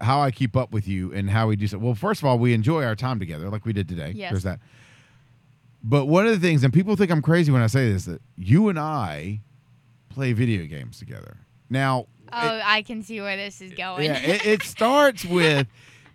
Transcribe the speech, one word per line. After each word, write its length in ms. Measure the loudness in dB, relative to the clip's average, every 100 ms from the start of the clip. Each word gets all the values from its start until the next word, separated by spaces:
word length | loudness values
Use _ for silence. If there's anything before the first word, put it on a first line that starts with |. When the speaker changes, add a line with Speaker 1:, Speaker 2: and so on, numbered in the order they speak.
Speaker 1:
how 200 | 0 2
I 100 | 2
keep 260 | 0 0 0
up 160 | -2
with 160 | -4 -4
you 240 | -4 -4
and 160 | -4 0
how 200 | 2 2
we 80 | 0
do 100 | -2
so. 120 | -2
Well, 160 | -4
first 260 | -2 -2 0
of 20 | 2
all, 120 | 4
we 160 | 4
enjoy 300 | 4 2 0
our 120 | 0 -2
time 220 | -4 -4
together, 320 | -6 -8 -8
like 160 | -6 -4
we 60 |
did 140 | -4 -4
today. 240 | -6 -8
Speaker 2:
Yes. 160 | -8 -6
Speaker 1:
There's 100 | -4
that. 160 | -4 -8 -12 -20 -20 -20 _ _ _ _ _ _ _ _
But 240 | 0 2 4
one 200 | 4 4
of 60 |
the 140 | 2 2
things, 180 | 4
and 80 | 4
people 240 | 2 2 2
think 140 | 2
I'm 120 | 2
crazy 300 | 2 2 4
when 100 | 4
I 40 | 2
say 240 | 2 2
this, 140 | 0 -4
that 140 | -10 _ -6
you 320 | 4 4 4
and 100 | 0
I 600 | -4 -4 -4 -6 -8 -10 -12 _ _ _ _ _ -16
play 240 | -6 -2
video 320 | 0 0 0
games 340 | -4 -12 -14 -16
together. 400 | -18 -18 -18 -20 _ _ -6
Now, 360 | -2 0 -2 -4 _ -12
Speaker 2:
Oh, 260 | -4 -4 -2
Speaker 1:
it 60 |
Speaker 2:
I 180 | 0 0
can 200 | -2 -10
see 180 | -10 -8
where 140 | -6 -6
this 240 | -8 -14
is 100 | -16
going. 320 | -10 -8 -4
Speaker 1:
Yeah, 140 | -4 -2
it, 260 | 0 0
it 180 | 2 0
starts 600 | -2 -2 2 4 4 2
Speaker 2:
<laughs> 0 |
Speaker 1:
with, 420 | -2 2 4 4 0 -6 -20 -20 -20